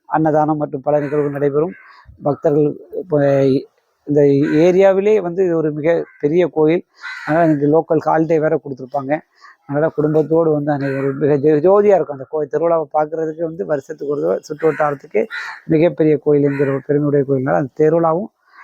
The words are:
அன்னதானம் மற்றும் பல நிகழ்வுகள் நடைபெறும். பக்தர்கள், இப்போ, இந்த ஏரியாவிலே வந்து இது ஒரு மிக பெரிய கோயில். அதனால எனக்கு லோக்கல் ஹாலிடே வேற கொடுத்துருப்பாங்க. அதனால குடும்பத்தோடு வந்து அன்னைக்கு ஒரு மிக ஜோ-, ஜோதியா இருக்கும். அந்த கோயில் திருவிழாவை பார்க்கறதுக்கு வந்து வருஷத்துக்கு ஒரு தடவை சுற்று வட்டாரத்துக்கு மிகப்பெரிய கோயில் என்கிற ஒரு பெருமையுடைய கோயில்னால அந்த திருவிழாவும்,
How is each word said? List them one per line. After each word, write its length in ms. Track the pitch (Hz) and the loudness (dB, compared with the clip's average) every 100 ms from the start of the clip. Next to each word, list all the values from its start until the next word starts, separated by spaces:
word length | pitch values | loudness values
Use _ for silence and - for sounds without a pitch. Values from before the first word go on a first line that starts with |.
| - | -6
அன்னதானம் 520 | 156 160 151 151 151 | -2 0 2 0 -2
மற்றும் 240 | 147 143 | -4 -6
பல 180 | 139 147 | -2 -2
நிகழ்வுகள் 380 | 143 151 147 139 | 0 -2 -2 -2
நடைபெறும். 380 | 143 143 170 190 - - - - | -2 0 -4 -6 -20 -20 -20 -8
பக்தர்கள், 460 | 143 135 165 147 147 - - - | -6 -2 0 2 0 -2 -10 -12
இப்போ, 200 | 180 147 143 139 135 135 - _ _ _ | -4 0 2 2 2 0 -4 _ _ _
இந்த 180 | - 147 143 139 156 151 | -2 2 4 4 2 4
ஏரியாவிலே 640 | 175 180 196 190 202 214 | 4 6 4 4 2 0
வந்து 240 | 175 170 185 | 0 -2 0
இது 120 | 165 | 0
ஒரு 140 | 156 | -2
மிக 340 | 147 151 165 151 _ | -2 0 0 -4 _
பெரிய 280 | 147 170 165 | -2 0 0
கோயில். 380 | 156 156 175 - _ - - - | 2 2 2 -4 _ -18 -12 -2
அதனால 220 | 160 165 | 2 2
எனக்கு 200 | 147 143 | 2 2
லோக்கல் 340 | 160 147 156 156 | 2 2 0 0
ஹாலிடே 340 | 160 160 160 | 0 0 0
வேற 220 | 156 143 147 | 0 -2 -6
கொடுத்துருப்பாங்க. 540 | 131 131 143 135 156 - _ - _ - | -12 -10 -8 -4 -6 -8 _ -20 _ -6
அதனால 240 | 143 160 - | -2 -2 0
குடும்பத்தோடு 560 | 151 156 147 160 165 | 0 0 2 0 2
வந்து 200 | 147 147 | 0 -2
அன்னைக்கு 260 | 143 139 135 | -4 -4 -4
ஒரு 160 | 139 | -4
மிக 220 | 135 151 147 | -2 0 2
ஜோ-, 240 | 147 151 | 2 2
ஜோதியா 360 | 170 202 208 185 | 4 4 4 2
இருக்கும். 220 | 147 139 | 0 -10
அந்த 100 | 131 | -8
கோயில் 200 | 156 147 | -6 -4
திருவிழாவை 320 | 151 170 165 143 | -2 0 -2 -2
பார்க்கறதுக்கு 500 | 151 151 160 160 156 | -2 -2 -4 -6 -6
வந்து 220 | 165 165 190 | -8 -6 -6
வருஷத்துக்கு 480 | 147 - 156 143 | -6 -6 -10 -6
ஒரு 80 | 147 | -4
தடவை 220 | 165 180 | -2 -4
சுற்று 280 | - 151 160 | -6 -4 -2
வட்டாரத்துக்கு 540 | 147 151 143 - 208 220 - - - - | 0 -2 -4 -6 -4 -4 -8 -14 -12 -2
மிகப்பெரிய 520 | 160 170 151 156 147 | 2 2 2 0 0
கோயில் 260 | 151 147 | 2 2
என்கிற 280 | 143 139 139 | 2 0 -2
ஒரு 100 | 135 - | -2 -2
பெருமையுடைய 360 | 147 147 143 135 | -2 0 0 0
கோயில்னால 240 | 135 131 | -2 0
அந்த 160 | 175 139 | -2 -2
திருவிழாவும், 560 | - 156 165 165 160 226 _ _ - | 0 2 2 0 -2 -6 _ _ -20